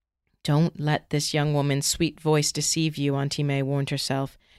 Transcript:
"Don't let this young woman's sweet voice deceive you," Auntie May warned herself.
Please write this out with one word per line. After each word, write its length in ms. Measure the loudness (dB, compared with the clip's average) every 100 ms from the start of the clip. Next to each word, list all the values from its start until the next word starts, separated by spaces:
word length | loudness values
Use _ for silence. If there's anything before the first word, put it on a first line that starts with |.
| _ _ _ _
"Don't 380 | 2 4 4 0
let 300 | -2 -2 0
this 240 | -4 0
young 180 | 0 2
woman's 340 | 2 2 0 0
sweet 320 | 0 -2 -2
voice 320 | 0 2 2
deceive 460 | -2 -2 0 -2 0
you," 180 | -2
Auntie 280 | 0 -2 -2
May 200 | -2 0
warned 280 | 0 -2 -2
herself. 480 | -4 -2 -4 -4 -10 _